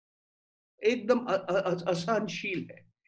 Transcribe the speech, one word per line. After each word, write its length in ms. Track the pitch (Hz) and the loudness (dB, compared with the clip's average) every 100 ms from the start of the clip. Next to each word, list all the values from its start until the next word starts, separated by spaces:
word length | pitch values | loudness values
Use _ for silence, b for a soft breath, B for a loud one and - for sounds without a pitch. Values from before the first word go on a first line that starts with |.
| _ _ _ _ _ _ _ _ | _ _ _ _ _ _ _ _
एकदम 340 | 214 240 202 247 | 2 2 2 2
अ-, 280 | - 185 - | 2 -2 2
अ-, 120 | 185 | 0
अ-, 260 | 185 175 - | 2 0 0
असहनशील 800 | 170 - 214 208 - 202 180 - | -2 2 0 0 -6 -6 -6 -8
है 220 | - - _ | -14 -20 _